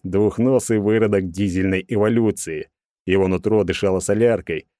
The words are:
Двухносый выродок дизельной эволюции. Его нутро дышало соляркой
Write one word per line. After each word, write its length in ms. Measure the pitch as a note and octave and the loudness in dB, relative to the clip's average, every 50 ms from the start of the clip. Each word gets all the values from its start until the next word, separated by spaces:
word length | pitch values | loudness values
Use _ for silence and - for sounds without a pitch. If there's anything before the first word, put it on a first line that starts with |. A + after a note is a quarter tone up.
| - | -8
Двухносый 760 | F#2+ F2+ G2 G#2+ G2+ F#2 - A#2 B2+ C3+ A#2+ - - A2+ G#2+ | -2 0 0 0 0 0 0 0 2 2 0 0 0 0 0
выродок 500 | G2 G#2 A2 A2+ A2 G#2 G#2 G2 F#2 F2 | 2 2 2 2 2 2 2 0 -2 -4
дизельной 560 | D#2+ F#2 G#2 G2 F2 F#2 F#2+ F#2+ F#2+ F#2+ F#2 | -4 -4 -4 -2 0 0 0 0 0 -2 -4
эволюции. 800 | _ A#2 G2+ G#2 A2 A#2 A#2 A2+ G#2+ G2 - - - D#2+ D2+ - _ _ _ _ _ _ _ _ | _ -2 0 0 2 2 2 2 0 -2 -4 -8 -10 -10 -10 -10 _ _ _ _ _ _ _ _
Его 220 | F#2 F#2 G2 F#2+ | 0 2 2 2
нутро 360 | F#2+ F#2 F2 - G#2+ A2 G#2+ G2 | 2 0 -2 0 0 0 2 0
дышало 360 | F2 F2 - - G2 F#2 F#2 | 0 -2 -2 0 0 0 -2
соляркой 680 | E2+ - G#2 G#2+ A#2 A#2+ A#2 F#2 - - E2 D2+ - _ _ | 0 -2 0 2 2 2 2 0 -4 -8 -10 -10 -10 _ _